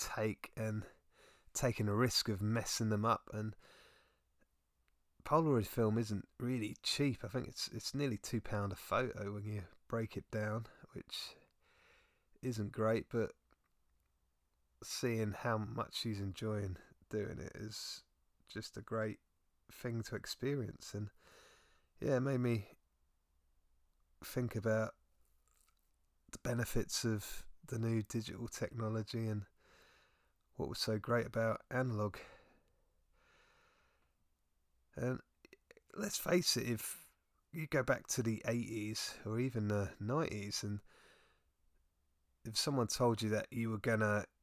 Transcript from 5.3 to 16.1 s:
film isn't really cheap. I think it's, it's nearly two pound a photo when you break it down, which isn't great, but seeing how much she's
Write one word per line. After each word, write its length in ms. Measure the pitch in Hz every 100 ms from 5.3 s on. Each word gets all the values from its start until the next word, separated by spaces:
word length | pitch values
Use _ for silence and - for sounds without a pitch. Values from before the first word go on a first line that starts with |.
| 151 160 127 101
film 320 | - 110 110
isn't 300 | 110 101 - _
really 360 | 123 127 107 -
cheap. 380 | - - 143 117
I 40 | 95
think 200 | 120 -
it's, 200 | - -
it's 220 | - - -
nearly 220 | 143 107
two 220 | - 113
pound 320 | - 107 101
a 40 | -
photo 580 | - 104 127 - 101
when 100 | 104
you 200 | 104 104 87 - _
break 280 | 117 113 -
it 140 | -
down, 360 | 110 107 110 113 - -
which 220 | - - - - - _ _ _ _ - - _ _ _ -
isn't 280 | 131 113 101
great, 360 | - 110 113 -
but 200 | 117 107 - _ _ _ _ _ _ _ _ _ _ _ _ _ _
seeing 500 | - - 127 113 107 -
how 220 | 120 110
much 380 | 107 117 - -
she's 200 | 117